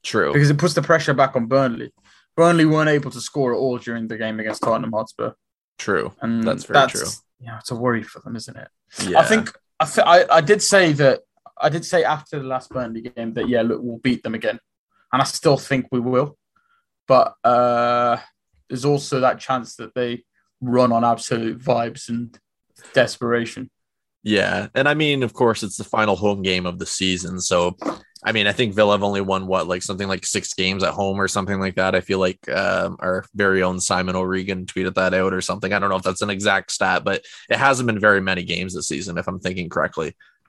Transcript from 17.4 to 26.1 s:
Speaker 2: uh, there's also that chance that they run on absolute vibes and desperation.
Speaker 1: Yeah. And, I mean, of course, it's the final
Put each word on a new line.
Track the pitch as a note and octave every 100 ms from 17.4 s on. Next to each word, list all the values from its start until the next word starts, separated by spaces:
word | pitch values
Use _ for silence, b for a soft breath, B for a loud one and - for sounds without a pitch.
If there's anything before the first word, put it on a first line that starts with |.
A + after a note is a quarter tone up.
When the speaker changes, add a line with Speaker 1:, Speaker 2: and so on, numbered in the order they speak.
Speaker 2:
uh, | A#2+ A#2+ B2 A#2+ A#2+ A#2+ A#2+ A#2 B _ _ _ _
there's | C3
also | C#3 C#3+ C#3+ C#3
that | B2+ A#2+
chance | - C3 A#2 -
that | A2
they | B2+ A#2+ A#2+ _ _ _ _
run | B2 B2 B2
on | A#2
absolute | A#2 A2+ - A#2 A2+ A#2+
vibes | C3 A#2+ A#2 A2+ -
and | A#2 A#2 - _ _ _ _ -
desperation. | C3+ A#2+ - A#2+ A#2+ A2+ - - _ _ _ _ _
Speaker 1:
Yeah. | G#2+ G#2 F#2 F#2 G#2
And, | B2+ C#3
I |
mean, | D3+ D3+ C#3
of | A#2+
course, | - A#2+ A2
it's | G#2 -
the |
final | - A2+ G#2+